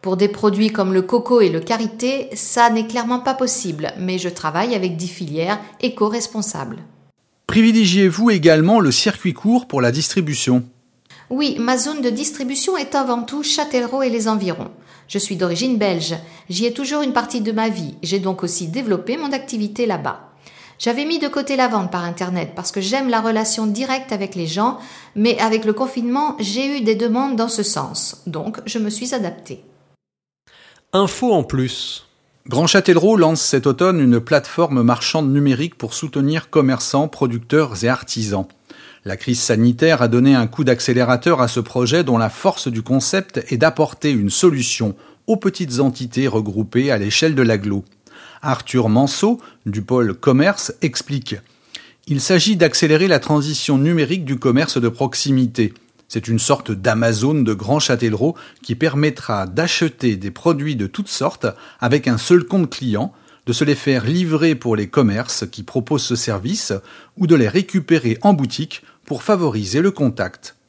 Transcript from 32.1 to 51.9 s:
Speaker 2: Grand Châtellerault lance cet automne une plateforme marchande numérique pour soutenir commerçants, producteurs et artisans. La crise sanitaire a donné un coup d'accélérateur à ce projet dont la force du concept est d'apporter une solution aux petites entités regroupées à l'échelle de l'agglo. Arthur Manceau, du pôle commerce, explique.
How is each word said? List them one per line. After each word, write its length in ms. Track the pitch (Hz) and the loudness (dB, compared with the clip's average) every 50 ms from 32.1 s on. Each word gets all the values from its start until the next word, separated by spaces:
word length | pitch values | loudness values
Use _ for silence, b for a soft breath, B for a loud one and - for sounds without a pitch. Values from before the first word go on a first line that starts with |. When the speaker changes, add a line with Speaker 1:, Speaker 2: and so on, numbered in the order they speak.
| _ _ _ _ _ _ _ - | _ _ _ _ _ _ _ -4
Speaker 2:
Grand 180 | 117 127 165 | 0 2 2
Châtellerault 500 | 165 - 196 190 - 180 165 156 202 220 | 4 4 4 6 6 4 6 6 4 6
lance 260 | 208 170 156 165 156 - | 6 6 4 4 2 0
cet 260 | - - 139 117 139 | 0 0 2 2 2
automne 320 | 127 - 175 185 185 170 | 2 2 2 2 4 4
une 180 | 143 127 120 117 | 4 4 4 4
plateforme 640 | 117 - 160 143 135 - - - 170 156 143 127 117 | 2 2 2 2 2 0 -2 0 0 2 2 2 4
marchande 500 | 117 120 117 - - - 160 156 135 135 | 4 2 2 0 -4 -2 0 0 2 2
numérique 440 | 143 143 143 131 120 151 170 - | 2 4 2 2 2 0 -4 -6
pour 180 | _ - 110 - | _ -10 -8 -8
soutenir 560 | - - 151 - 147 139 143 151 160 - - | -8 -8 -6 -2 0 0 0 0 -2 -4 0
commerçants, 560 | - 160 143 131 131 117 - - - 139 151 | 2 4 4 4 2 0 -2 -2 0 0 0
producteurs 760 | 156 - - 147 127 117 117 117 - - 151 156 131 110 95 107 | 0 -2 -2 -2 -2 -2 -4 -6 0 2 2 2 2 -2 -2 0
et 40 | 117 | 0
artisans. 580 | 127 123 - - - 117 110 104 98 95 95 - - _ B B B B B B B B B | 0 0 -4 -8 -6 -6 -4 -2 -2 -4 -4 -6 -12 _ B B B B B B B B B
La 120 | 98 95 | -10 -10
crise 220 | 95 - - 123 120 | -8 -2 -2 -2 0
sanitaire 640 | - - 120 107 113 120 123 120 156 165 160 131 123 | 2 0 2 4 4 4 4 4 4 4 4 4 4
a 60 | 117 | 2
donné 260 | 113 120 123 135 139 | 4 4 6 6 6
un 140 | 127 120 113 | 4 4 0
coup 160 | 120 - 156 | -2 -2 2
d'accélérateur 760 | 127 127 120 - - 123 123 123 117 127 120 - 175 170 135 | 2 2 2 2 0 2 2 4 4 2 2 4 2 4 4
à 60 | 127 | 2
ce 140 | 113 - 123 | 0 0 -2
projet 420 | 113 - - 127 123 117 127 170 175 | -4 -4 -2 -2 0 2 2 0 2
dont 160 | 139 123 117 | 2 2 2
la 100 | 113 107 | 2 0
force 380 | - - - 190 202 - - | -2 0 0 0 0 0 -6
du 160 | 135 120 113 110 | -6 -6 -6 -2
concept 580 | - 131 135 127 - - 190 190 - - 143 - - 135 | 0 0 0 0 0 -2 -2 -4 -4 -8 -8 -6 -4 -2
est 40 | |
d'apporter 540 | 120 151 160 - - 156 143 - - - 151 | 2 2 2 4 2 -2 -2 -2 -4 -2 0
une 200 | 139 117 101 98 | 0 2 0 0
solution 680 | - - - 180 156 135 123 - - - 120 107 95 B B B B B B - | 0 4 4 4 4 4 -2 -4 -2 -2 -2 -4 -4 B B B B B B -2
aux 80 | 220 | -2
petites 420 | 208 - 202 190 - 185 143 123 120 | 0 0 -2 -2 -2 -6 -4 0 0
entités 480 | 143 135 123 - 131 120 113 127 135 | 2 0 0 -2 -8 -6 -4 -2 -2
regroupées 640 | 135 - 110 107 107 95 104 110 98 - - 131 143 | 0 0 -2 -2 -2 -4 -4 -4 -2 0 0 0 2
à 80 | 131 107 | 0 0
l'échelle 380 | 101 101 110 - - 160 156 | 0 0 0 2 2 2 2
de 60 | 135 131 | 2 4
l'agglo. 420 | 117 110 104 98 104 101 101 98 _ _ _ _ B B B B B B B B | 4 2 0 0 -2 -4 -4 -6 _ _ _ _ B B B B B B B B
Arthur 460 | - 92 87 - - - 127 117 110 | -4 -4 -4 -4 -2 0 0 2 4
Manceau, 520 | 107 120 135 139 - - - 208 240 240 B B B B B | 4 4 4 2 0 0 2 2 0 0 B B B B B
du 180 | 107 101 107 101 | -6 -6 -6 -4
pôle 320 | - 127 127 120 107 95 | 0 2 2 2 2 0
commerce, 580 | - - 143 131 131 147 190 196 - - - - - - | 0 2 4 4 6 4 4 2 0 -4 -8 -6 -4 -4
explique. 540 | 156 - - - - 143 139 113 - - 101 - B B B B B B B B B | -4 -2 -4 -8 -4 -6 -6 -6 -6 -10 -12 -12 B B B B B B B B B